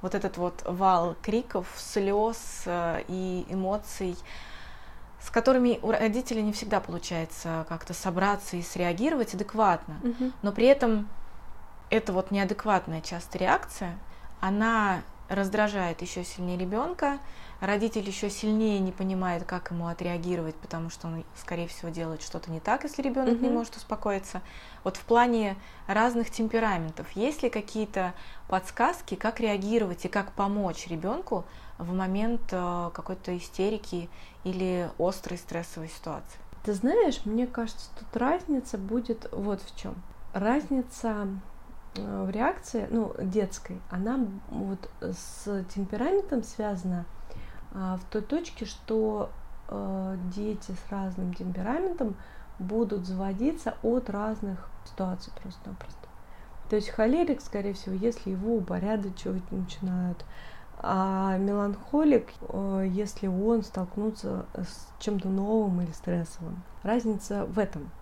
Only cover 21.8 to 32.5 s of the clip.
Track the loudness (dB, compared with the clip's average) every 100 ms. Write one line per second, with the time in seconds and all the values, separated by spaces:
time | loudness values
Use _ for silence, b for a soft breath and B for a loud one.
21.8 | -6 -4 -4 -4 -6 -8 -6 -4 2 2
22.8 | 0 -2 0 2 4 4 4 2 0 -8
23.8 | -6 -2 0 0 -2 -8 B B B B
24.8 | -4 -4 6 8 8 6 2 -2 B B
25.8 | 0 4 6 4 0 0 2 4 4 2
26.8 | 0 -6 -8 0 0 2 0 0 -2 -2
27.8 | 0 0 0 -4 B B 0 0 0 4
28.8 | 4 4 -4 0 0 2 2 2 4 4
29.8 | 2 -2 0 0 -2 0 2 2 0 -2
30.8 | -4 -2 0 -2 0 -2 -2 B B -8
31.8 | -2 0 2 4 4 4 2